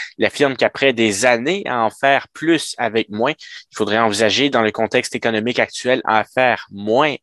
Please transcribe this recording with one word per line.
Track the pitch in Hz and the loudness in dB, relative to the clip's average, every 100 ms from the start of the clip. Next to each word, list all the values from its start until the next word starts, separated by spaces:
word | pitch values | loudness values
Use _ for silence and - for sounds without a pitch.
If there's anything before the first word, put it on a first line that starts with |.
| - - | -12 -4
Il | 104 | -2
affirme | - 143 131 | 2 0 2
qu'après | 110 - 139 | -2 2 0
des | 117 110 98 123 | 2 0 2 2
années | 117 135 196 - | 2 0 -4 -4
à | 123 | -2
en | 110 | -2
faire | - 139 139 - | 0 2 2 0
plus | - 160 160 - - | -4 0 0 -2 -4
avec | 117 110 107 | -2 -2 -2
moins, | 104 127 | -2 -2
il | 156 - - - - | -4 -10 -20 -12 -6
faudrait | 104 107 | -2 2
envisager | 113 101 110 98 139 | 2 2 0 2 2
dans | 127 | 2
le | 107 | 0
contexte | 110 110 127 - 117 | 0 0 0 -2 -4
économique | 117 110 113 123 | -2 -2 -2 0
actuel | 110 - 127 - | -2 -2 -2 -2
à | - 110 107 | 0 0 0
faire | - 127 107 - | 0 2 0 -6
moins | 101 104 117 151 127 | -8 0 2 2 -2